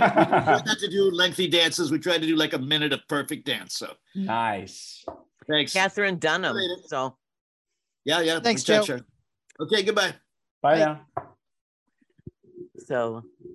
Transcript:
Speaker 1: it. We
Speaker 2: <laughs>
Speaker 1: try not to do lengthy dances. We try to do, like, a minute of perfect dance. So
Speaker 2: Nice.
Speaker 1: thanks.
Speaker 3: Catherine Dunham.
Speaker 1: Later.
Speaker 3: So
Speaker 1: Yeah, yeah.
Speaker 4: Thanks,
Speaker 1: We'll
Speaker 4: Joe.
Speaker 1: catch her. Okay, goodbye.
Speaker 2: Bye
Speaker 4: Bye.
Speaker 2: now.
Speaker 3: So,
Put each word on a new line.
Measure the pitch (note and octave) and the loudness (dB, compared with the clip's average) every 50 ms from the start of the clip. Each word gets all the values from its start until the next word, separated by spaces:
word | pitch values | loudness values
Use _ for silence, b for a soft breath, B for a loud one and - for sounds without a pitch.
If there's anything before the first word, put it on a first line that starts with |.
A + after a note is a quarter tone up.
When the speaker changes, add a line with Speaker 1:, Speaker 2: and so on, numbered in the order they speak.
Speaker 1:
it. | G#3+ - - | 4 4 6
We | D#3+ E3 | 4 4
Speaker 2:
<laughs> | |
Speaker 1:
try | - G#3 E3+ C3+ D#3+ C#3 B2 - | 4 4 2 4 4 2 2 2
not | - - - | -2 -4 -2
to | G3+ F3+ | -2 -2
do | F3+ G3 G3 G3 | 0 2 2 2
lengthy | F3 F3 F3+ F3+ C3+ F3 F#3 D#3 | 4 2 0 0 2 0 0 2
dances. | E3 E3+ E3 D#3+ - E3+ E3+ C3 | 4 4 2 2 2 0 0 0
We | D#3+ D3+ | 0 -2
try | - F#3 E3+ E3 | 0 0 0 0
to | D#3+ | 2
do, | D#3+ E3 | 2 2
like, | D#3 D#3 D3+ | 2 2 0
a | E3 C3+ | 0 -4
minute | C3 C#3 D3+ D3+ D3+ D3 | -2 0 0 0 0 0
of | C#3+ - _ - | -2 -2 _ -4
perfect | D3+ C#3+ C3 - D#3 A2+ - | -4 -4 -4 -4 -8 -8 -6
dance. | C#3+ A#2 G#2 F#2 - - | -6 -6 -6 -6 -10 -10
So | - A2 D#2 - _ _ _ - | -10 -10 -12 -14 _ _ _ -8
Speaker 2:
Nice. | G3 F#3+ F#3+ A2+ A#2 A#2 A2 G#2 F#2+ F#2 - - - - - - - - - - - _ _ _ _ - - | -8 -4 -4 -2 -2 0 -2 -2 -4 -8 -12 -16 -18 -18 -18 -20 -16 -16 -16 -16 -16 _ _ _ _ -6 -2
Speaker 1:
thanks. | D3+ D3+ C#3 B2+ - | 0 0 0 0 0
Speaker 3:
Catherine | F#3+ F#3+ F#3+ - G#3 G3+ G3 F#3 D#3+ | 0 0 0 0 0 -2 -2 -2 0
Dunham. | D#3 D#3 D#3+ F#3 F#3 D3 A2+ | 0 0 0 0 -2 -2 -2
Speaker 1:
Later. | G3 F#3 F3 F3+ F#3 - | -2 -4 -4 -6 -8 -10
Speaker 3:
So | - D#3 C3 C3 C3 - _ _ _ _ _ _ _ _ _ _ _ _ _ _ _ _ _ - | -8 -6 -6 -6 -6 -8 _ _ _ _ _ _ _ _ _ _ _ _ _ _ _ _ _ -4
Speaker 1:
Yeah, | C3+ D#3 F3 | -2 0 0
yeah. | E3 D#3+ E3 D#3+ | 2 0 -2 0
Speaker 4:
Thanks, | - A#3 G#3+ - - | 0 0 0 0 2
Speaker 1:
We'll | - G#3+ G#3+ | 2 4 4
Speaker 4:
Joe. | G#3 E3+ C3 | 2 0 -4
Speaker 1:
catch | B2 | -8
her. | - _ _ _ _ _ _ _ _ _ _ - D#3 | -8 _ _ _ _ _ _ _ _ _ _ -10 -4
Okay, | - G#3+ G#3 F#3+ | 0 0 0 2
goodbye. | G#3+ G#3+ G#3 F#3+ E3+ - - _ _ _ _ _ _ _ - | 2 2 2 0 0 -4 -8 _ _ _ _ _ _ _ -2
Speaker 2:
Bye | - C#3+ D#3 | 2 4 4
Speaker 4:
Bye. | D#3+ | 4
Speaker 2:
now. | D#3 D3+ D3+ - - _ - - - - _ _ _ _ _ _ _ _ _ _ _ _ _ _ _ _ _ _ - - _ _ _ - - - - - - - - | 4 2 0 -6 -14 _ -12 -12 -12 -12 _ _ _ _ _ _ _ _ _ _ _ _ _ _ _ _ _ _ -20 -20 _ _ _ -20 -20 -18 -20 -18 -20 -18 -10
Speaker 3:
So, | - C#3 B2 A#2 A2+ A2+ A#2 A#2 - _ _ - - | -4 -2 -2 -2 -2 -4 -8 -14 -18 _ _ -20 -20